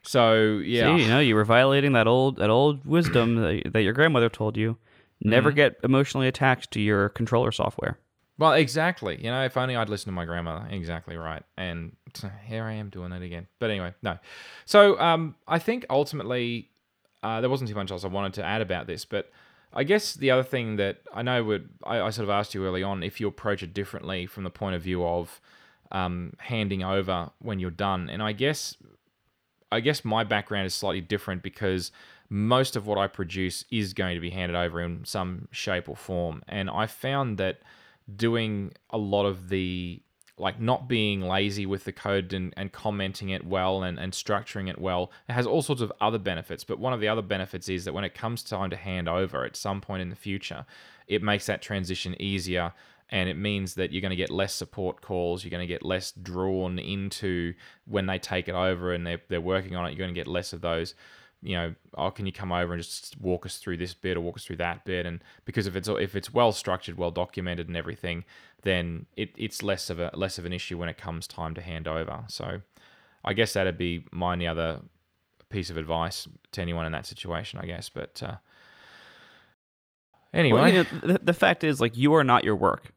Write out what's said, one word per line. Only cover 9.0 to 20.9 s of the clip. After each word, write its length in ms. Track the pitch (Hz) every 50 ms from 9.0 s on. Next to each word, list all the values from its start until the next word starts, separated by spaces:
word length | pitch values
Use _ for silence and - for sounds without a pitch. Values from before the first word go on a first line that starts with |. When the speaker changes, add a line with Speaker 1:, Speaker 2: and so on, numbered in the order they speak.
| - 95 78
Speaker 1:
You 140 | - - 113
know, 120 | 123 131 135
if 120 | 127 -
only 180 | 131 127 131 127
I'd 140 | 117 113 107
listened 220 | 104 98 - 104
to 40 | 92
my 100 | 90 85
grandmother. 420 | 82 85 87 85 82 80 85 107 -
Exactly 480 | 98 95 85 82 85 82 - - 85
right. 240 | 82 82 80 80 78 - _ _
And 380 | - 92 90 85 85 80 82 - _ _ - _
t-, 140 | - - 98 98 104 104
here 200 | 117 110 113 113
I 80 | 110 110
am 180 | 107 107 101
doing 220 | 95 92 90 90 90
it 100 | 90 90
again. 240 | 87 85 85 90 _ _
But 140 | _ 120 110
anyway, 240 | 104 98 90 87 92 _ -
no. 160 | 101 85 87 _ - - - - - - - -
So, 340 | - - 208 202 202 190 -
um, 380 | 151 170 165 165 160 156 - _ _
I 100 | - 165
think 300 | 170 - - 233 247 - -
ultimately, 800 | 131 139 147 143 - 147 92 110 127 123 120 120 120 117 - _ _ _ _ _ _ _ _ _ _ _ -
uh, 180 | 110 113 113
there 80 | 120 123
wasn't 200 | 135 135 127 110
too 60 | 104
much 140 | 104 98 95
else 140 | 98 90 95
I 40 | 95
wanted 240 | 92 101 98 95 92
to 80 | 107 87
add 180 | 87 104 110
about 240 | 110 90 90 87 60
this, 200 | - 85 - -
but 260 | _ - 101 - - _ - - _ _ _ _ _ -
I 100 | - 139
guess 300 | 147 202 214 208 - -
the 160 | - 139 131
other 140 | 127 131 127
thing 320 | 131 - 127 117 110 107
that 260 | 101 98 98